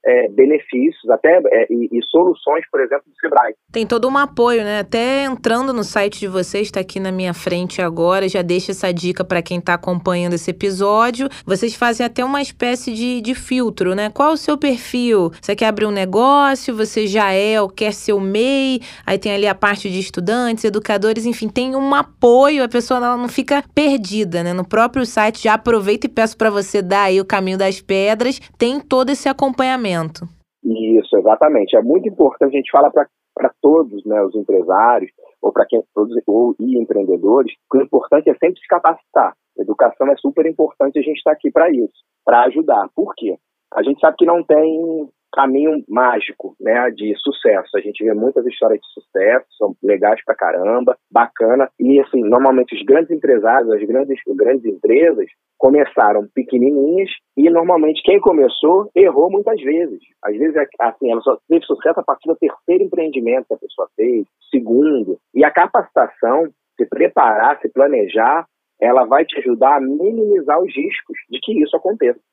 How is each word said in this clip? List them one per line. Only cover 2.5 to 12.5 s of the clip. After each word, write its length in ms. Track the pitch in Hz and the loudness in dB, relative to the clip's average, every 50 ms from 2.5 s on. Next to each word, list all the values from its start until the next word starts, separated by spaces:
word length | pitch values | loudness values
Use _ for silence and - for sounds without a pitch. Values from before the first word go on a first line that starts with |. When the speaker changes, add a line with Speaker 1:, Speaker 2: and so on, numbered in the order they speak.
| 147 165 160 - | -4 -4 -4 -6
Speaker 1:
por 100 | - 147 | -4 -4
exemplo, 240 | 135 113 135 - _ | -2 -2 -4 -6 _
do 100 | _ _ _ | _ _ _
Sebrae. 340 | - 160 151 127 - - - _ _ _ - | -6 0 2 2 0 0 -4 _ _ _ -6
Speaker 2:
Tem 140 | 233 226 | -6 -4
todo 220 | - 233 233 220 262 | -2 -2 -2 -2 -2
um 100 | 269 277 | 0 -2
apoio, 440 | 285 277 285 - 233 240 240 233 214 | -2 -2 -2 -2 0 0 0 -2 -2
né? 180 | 208 208 208 | -4 -6 -6
Até 440 | 202 202 - 226 233 247 269 277 277 | -6 -4 -4 -4 -2 -2 -2 -4 -4
entrando 480 | 269 262 - - 226 226 233 262 269 254 | -4 -8 -4 -2 -2 -2 -2 -2 -4 -4
no 100 | 233 208 | -6 -6
site 380 | 202 - 220 202 202 202 - | -4 -2 -2 -2 -2 -4 -6
de 80 | 208 196 | -10 -6
vocês, 420 | 185 190 180 180 - 202 214 208 | -4 -4 -6 -4 -4 -6 -6 -4
tá 100 | - 196 | -6 -8
aqui 200 | 185 185 - 196 | -8 -8 -10 -8
na 100 | 190 190 | -8 -6
minha 220 | 185 185 185 185 170 | -6 -6 -6 -6 -8
frente 480 | - - 190 175 175 180 180 - - | -6 -6 -6 -4 -4 -6 -6 -6 -6
agora, 480 | 185 170 165 165 165 175 185 196 196 185 | -6 -6 -4 -2 0 0 0 0 -2 -2
já 140 | 190 202 175 | -4 -4 -2
deixa 300 | 175 175 180 180 - 196 | -2 -2 -4 -4 -6 -8
essa 200 | - - 190 180 | -6 -4 -4 -4
dica 320 | 175 160 175 175 - 185 | -4 -4 -6 -6 -6 -6
pra 180 | 180 190 175 170 | -4 -4 -4 -4
quem 180 | - 180 175 | -4 -8 -6
tá 140 | 170 - 175 | -2 -2 -2
acompanhando 600 | 170 175 - 180 180 170 190 180 175 175 175 175 | -2 -2 -6 -6 -4 -4 -4 -2 -2 -2 -4 -4
esse 160 | 170 170 - | -4 -6 -8
episódio. 760 | 175 180 - 202 190 185 196 202 208 214 226 240 247 233 269 277 - - - | -8 -4 -6 -6 -4 -2 0 0 2 2 2 0 -2 -4 -6 -8 -8 -12 -6
Vocês 280 | - 190 196 - 233 220 | -4 -4 -2 -2 -6 -4
fazem 300 | - 247 240 233 233 247 | -2 -2 -2 0 -2 -4
até 180 | 233 233 - 247 | -6 -4 -6 -6
uma 180 | 262 277 285 285 | -4 -4 -4 -6
espécie 500 | 269 | -8